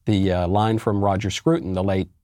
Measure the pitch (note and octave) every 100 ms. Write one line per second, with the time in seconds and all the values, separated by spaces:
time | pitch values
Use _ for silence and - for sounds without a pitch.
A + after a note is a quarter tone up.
0 | - G#2 F#2+ F2+ F2 G2+ A2 A2 - G2+
1 | G2+ F#2+ G2+ - - E3 E2 F#2 G2 F#2+
2 | F2+ _